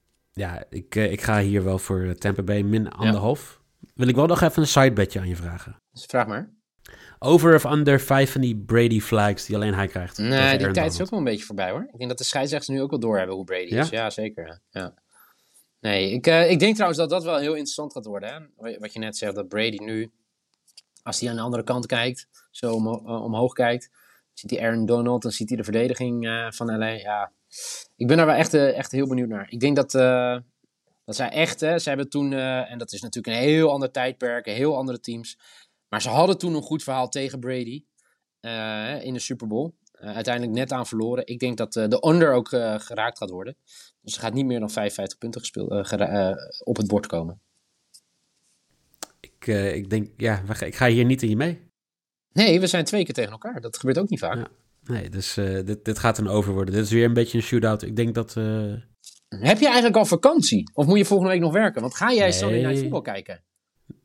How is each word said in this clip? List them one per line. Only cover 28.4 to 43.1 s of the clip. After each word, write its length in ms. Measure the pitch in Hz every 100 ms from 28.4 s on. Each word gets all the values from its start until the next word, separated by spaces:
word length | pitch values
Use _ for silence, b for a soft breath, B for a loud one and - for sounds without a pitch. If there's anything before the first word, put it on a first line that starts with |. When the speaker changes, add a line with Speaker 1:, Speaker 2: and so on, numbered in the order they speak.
| 156
Speaker 2:
eh, 220 | 156 139 123
echt 140 | 135
heel 140 | 131 139
benieuwd 200 | 127 120
naar. 180 | 107 98
Ik 100 | 120
denk 160 | 139 139
dat, 180 | 135
eh, 440 | 135 127 127 123 123 120 _ _ _ _ _
dat 120 | - 107
zij 120 | 127
echt, 320 | - 160 -
hè, 180 | 156 170
ze 100 | 160
hebben 200 | 135 143
toen, 240 | 143 143
eh, 380 | 135 131 127 123
en 80 | 120
dat 140 | 117
is 80 | 98
natuurlijk 360 | 117 120 117 117
een 60 |
heel 280 | 135 156 160
ander 200 | 139 131
tijdperk, 560 | 135 127 127 123 120 113
heel 300 | 107 143 143
andere 240 | 135 123
teams, 380 | - 117 117 - b b b b _
maar 140 | 107
ze 60 | 123
hadden 300 | 120 185 190
toen 160 | 180
een 80 | 156
goed 200 | 143 151
verhaal 260 | - 131 127
tegen 300 | 143 135 135
Brady, 440 | 123 127 117 135 - _ _ _ _ _
eh, 640 | 113 113 110 107 110 143
in 80 | 131
de 60 | 127
Super 280 | - 131 113
Bowl. 240 | 107 160 - _
Eh, 220 | _ 104
uiteindelijk 400 | 104 113 120 120 110
net 160 | 131
aan 140 | 135 117
verloren. 400 | 113 110 123 -
Ik 120 | 120
denk 180 | 127 117
dat, 200 | 113 117
eh, 120 | 107
de 180 | 120 160
under 240 | 170 160
ook, 200 | 127 117
eh, 220 | 127 117 107
geraakt 400 | - 117 113